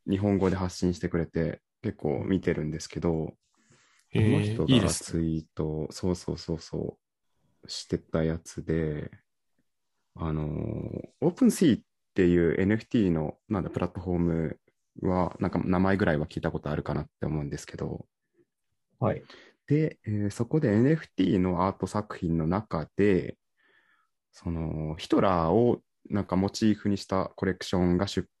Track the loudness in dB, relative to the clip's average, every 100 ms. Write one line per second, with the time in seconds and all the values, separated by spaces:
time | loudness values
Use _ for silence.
0 | -4 -2 2 2 2 0 -4 -2 -2 0
1 | -2 -2 -2 -2 -4 -4 _ _ -8 -4
2 | -4 -2 0 -2 0 -2 -4 -8 -10 -6
3 | -2 -2 -4 -10 _ _ _ _ _ _
4 | _ 2 4 2 0 -2 2 4 4 -2
5 | -4 -2 -2 -2 -6 -6 -4 -4 -6 -4
6 | -4 -4 -4 -8 -6 -8 -6 -8 -8 -10
7 | _ _ _ _ _ _ -16 -14 -6 -6
8 | -2 0 0 -2 -8 -12 -4 -2 -2 -4
9 | -10 -14 _ _ _ _ _ _ _ _
10 | _ -8 -4 -4 -4 -4 -4 -6 -6 -8
11 | -12 -2 -2 4 2 4 4 4 0 _
12 | _ 2 4 6 4 2 2 0 0 2
13 | 4 2 -2 -6 -6 -4 -2 -2 -4 -4
14 | -4 0 2 0 -2 -6 _ _ _ -6
15 | 0 0 0 -2 -2 -2 0 2 2 4
16 | 2 2 0 -4 -4 -4 -4 -4 -2 -4
17 | -6 -6 -4 -4 -4 -8 -10 -8 -8 -8
18 | -14 _ _ _ _ _ _ _ _ -4
19 | -2 -2 -8 -20 -20 _ -2 0 0 -4
20 | -6 -2 -2 -4 -2 0 2 4 4 2
21 | -2 -2 2 2 2 2 0 0 -4 -4
22 | -6 -6 -2 0 0 0 -2 -6 -4 0
23 | 4 4 0 -10 _ _ _ _ _ _
24 | _ _ _ -12 -6 -4 -4 -4 -6 -6
25 | -2 2 4 4 4 4 4 2 _ _
26 | -6 -4 0 0 0 2 2 2 0 -2
27 | -2 -2 -2 -4 -4 -4 -2 0 2 2
28 | 0 -4 -6 _